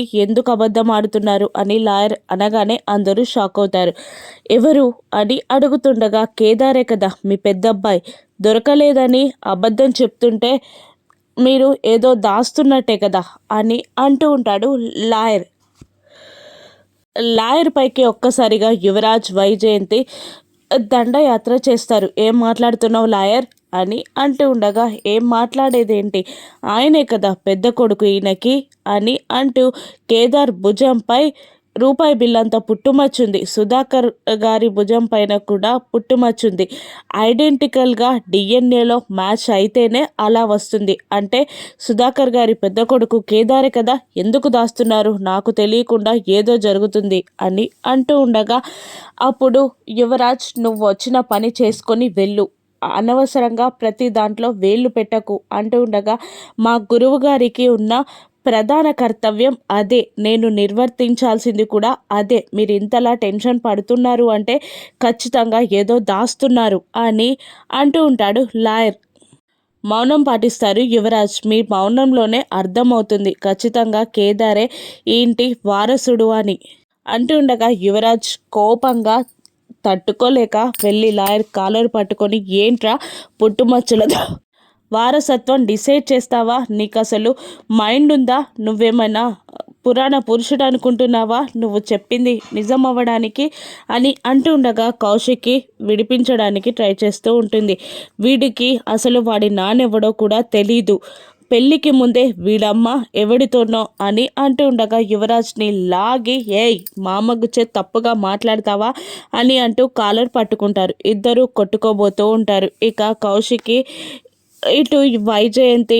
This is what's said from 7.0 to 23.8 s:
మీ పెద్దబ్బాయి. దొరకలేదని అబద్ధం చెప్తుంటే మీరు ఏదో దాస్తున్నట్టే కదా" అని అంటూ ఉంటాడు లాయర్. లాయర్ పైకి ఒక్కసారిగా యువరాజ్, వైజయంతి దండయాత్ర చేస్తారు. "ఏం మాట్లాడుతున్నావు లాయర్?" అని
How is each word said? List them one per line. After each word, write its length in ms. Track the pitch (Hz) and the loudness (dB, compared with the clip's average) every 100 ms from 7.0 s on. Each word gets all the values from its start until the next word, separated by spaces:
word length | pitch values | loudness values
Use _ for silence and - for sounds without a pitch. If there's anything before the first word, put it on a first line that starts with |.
| 190 - 196 | -2 -2 -4
మీ 120 | 196 | -2
పెద్దబ్బాయి. 640 | 208 190 220 208 208 180 - - _ - | 0 0 0 0 0 -2 -4 -16 _ -4
దొరకలేదని 840 | 208 226 226 294 294 269 254 254 269 - 208 | 0 2 2 4 4 4 2 2 0 -2 -6
అబద్ధం 420 | 190 220 220 269 | -2 0 2 2
చెప్తుంటే 600 | 247 233 - 240 220 240 262 - - - _ _ _ _ - | 2 -2 0 0 0 0 -2 -4 -20 -20 _ _ _ _ 0
మీరు 320 | 254 269 269 269 - | 2 4 2 2 2
ఏదో 260 | 226 254 247 | 2 4 2
దాస్తున్నట్టే 760 | 202 202 247 - 277 269 254 208 | 2 0 0 0 2 2 0 -2
కదా" 260 | 202 185 175 - - | 0 -2 -4 -10 -6
అని 280 | 214 220 233 - - | -2 0 -2 -6 -2
అంటూ 300 | 269 269 311 | 2 2 2
ఉంటాడు 380 | 277 226 202 240 269 233 - 220 | 0 0 -2 0 -2 -4 -4 -2
లాయర్. 420 | 220 226 208 175 _ _ _ - _ _ _ - - - - - _ _ _ _ - 233 | 0 0 -2 -4 _ _ _ -20 _ _ _ -20 -20 -20 -20 -20 _ _ _ _ -6 -2
లాయర్ 400 | 226 226 294 320 | 0 2 2 2
పైకి 340 | - 254 254 | 2 0 2
ఒక్కసారిగా 680 | 247 214 247 254 226 214 220 226 | 0 2 0 2 2 2 2 0
యువరాజ్, 480 | 190 196 220 226 214 | 0 0 2 0 -2
వైజయంతి 680 | 185 196 208 220 208 202 220 262 - - - _ _ - 262 208 | 0 0 2 0 0 0 -2 -2 -8 -20 -20 _ _ -4 -2 0
దండయాత్ర 680 | 247 240 262 294 226 233 247 | 0 0 2 2 2 0 -2
చేస్తారు. 460 | 269 233 - 220 190 - | 0 0 0 0 0 0
"ఏం 180 | 214 233 | 0 2
మాట్లాడుతున్నావు 680 | 226 226 240 233 226 226 226 | 0 0 0 0 0 0 0
లాయర్?" 400 | 202 196 233 254 _ _ | 0 0 0 -2 _ _
అని 240 | 185 | -6